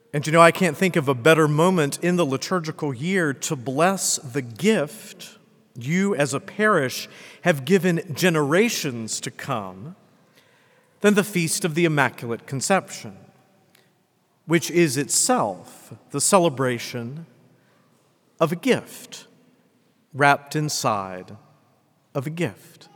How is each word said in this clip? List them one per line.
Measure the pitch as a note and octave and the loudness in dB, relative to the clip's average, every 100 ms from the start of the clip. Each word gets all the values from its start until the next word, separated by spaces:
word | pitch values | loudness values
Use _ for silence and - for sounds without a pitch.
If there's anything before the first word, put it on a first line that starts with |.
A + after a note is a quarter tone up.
| _ | _
And | D3 | -6
you | D#3 | 2
know, | E3 | 6
I | E3+ | 8
can't | - F3+ C#3+ | 6 0 2
think | F#3+ | 0
of | E3 C3+ | 2 0
a | B2+ | 2
better | D#3 D#3+ D3+ | 6 6 4
moment | D3+ F3+ F#3 C#3+ - | 4 4 4 0 0
in | F3 | 0
the | F3 | 2
liturgical | D3 C3 - F#3 D#3 D3+ D3 | 0 -2 -2 -4 -4 -6 -6
year | A#2 E3 F#3+ D#3 | -4 -2 0 0
to | C3 - C#3+ | -2 -6 -6
bless | A#2 C3 F3+ F#3 - - | -4 0 0 0 -2 -4
the | C3+ C#3+ | -6 -8
gift | B2 A2 G3 G#3 D3 - - - - - _ _ _ | -8 -2 0 2 0 -8 -20 -20 -20 -20 _ _ _
you | B2 B2 F3+ G3+ | -12 -4 -2 0
as | C#3 C#3+ | 0 -2
a | C3+ | -4
parish | - - G#3+ F#3 C3 - - - - - | -8 0 2 2 0 -4 -12 -18 -20 -4
have | F3 C#3+ | 0 0
given | C3 F#3+ F3+ E3 - | 2 2 2 -2 -4
generations | B2+ F3 D#3 C#3+ F3 A#3 - D3+ A#2+ A2 - | -2 0 2 2 2 2 0 -6 -6 -8 -8
to | - | -8
come | - - A#2+ F#2+ F#2+ C#3 G3 _ _ _ _ _ _ _ _ _ _ | -10 -8 -6 -8 -12 -16 -18 _ _ _ _ _ _ _ _ _ _
than | G#3 | 2
the | G#3 | 2
Feast | G#3 F3+ D#3+ - | 2 0 -2 -2
of | F3+ | -2
the | D3+ | 0
Immaculate | E3+ D3 B2 - A#2+ A2+ - | 2 4 2 0 -8 -8 -8
Conception, | C3+ - F#3+ - - A2+ G2 - _ _ _ _ _ _ _ _ _ _ _ - | -6 0 0 -2 -12 -16 -18 -20 _ _ _ _ _ _ _ _ _ _ _ -2
which | E3 - | 0 2
is | E3 E3 C3 | 2 2 2
itself | C3+ - - B3 A2+ F2 - - - A#2 _ | -2 0 2 2 0 -4 -14 -20 -20 -20 _
the | C#3+ | -4
celebration | - G3 E3+ B2+ C3 A#2+ - B2 A#2 D3+ E3 _ _ _ _ _ _ _ _ _ _ - | 2 4 4 0 -2 -2 -6 -10 -10 -12 -16 _ _ _ _ _ _ _ _ _ _ -4
of | D#3+ | -2
a | F3 | 0
gift | C4 D#3 - - - - - _ _ _ _ _ _ _ _ | 0 0 -2 -16 -18 -20 -20 _ _ _ _ _ _ _ _
wrapped | C3 C#3+ C#3 - D3+ | 2 4 2 0 -4
inside | D3+ - C3 G#2 F#2+ F#2 F#2 G#2+ _ _ _ _ _ _ _ | -4 -2 -2 -2 -4 -10 -14 -20 _ _ _ _ _ _ _
of | C#3+ C3 | -8 -6
a | |
gift. | E3 D3 - - - - | -6 -6 -8 -20 -20 -20